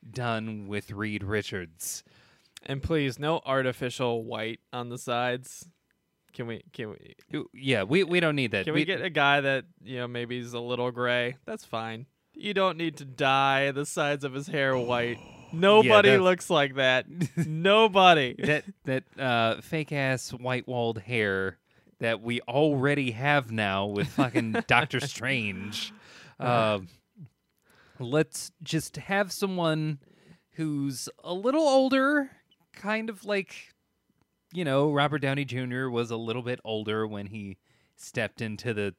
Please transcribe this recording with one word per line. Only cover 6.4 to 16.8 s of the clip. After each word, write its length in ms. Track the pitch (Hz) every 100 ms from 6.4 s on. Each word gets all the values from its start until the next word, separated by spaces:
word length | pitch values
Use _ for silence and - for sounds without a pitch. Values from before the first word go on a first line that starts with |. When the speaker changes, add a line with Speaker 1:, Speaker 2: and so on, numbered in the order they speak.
| 120
Speaker 2:
we, 140 | 110 -
can 180 | - 110
we 240 | - - - _
Speaker 1:
Ooh, 160 | 151 -
yeah, 300 | - 135 120
we, 200 | 95 165
we 160 | 175 175
don't 160 | 170 147
need 160 | 123
that. 140 | 101 95
Speaker 2:
Can 80 |
we 80 | 147
Speaker 1:
We 40 | 151
Speaker 2:
get 160 | 180
a 80 | 156
guy 320 | 151 139 143
that, 240 | 139 135 - _
you 140 | - 127
know, 100 | 123
maybe 300 | 120 120 123
he's 140 | 120
a 60 | 120
little 320 | 120 123 123
gray? 460 | 120 123 123 120 127 -
That's 200 | 131 -
fine. 400 | 117 113 113 131 _ _
You 200 | - 208
don't 240 | 196 190 160
need 200 | 165 156
to 80 | 139
dye 680 | 127 139 135 139 135 139
the 140 | 139 147
sides 380 | - 147 143
of 100 | 139
his 140 | 131 147
hair 300 | 156 135 131
white. 400 | 120 123 120 117 - -
Speaker 1:
<sighs> 180 | -
Speaker 2:
Nobody 560 | 160 190 214 214 214 202
Speaker 1:
Yeah, 80 | 196
that 60 |
Speaker 2:
looks 260 | 185 180 -
like 260 | 165 143
that. 300 | 135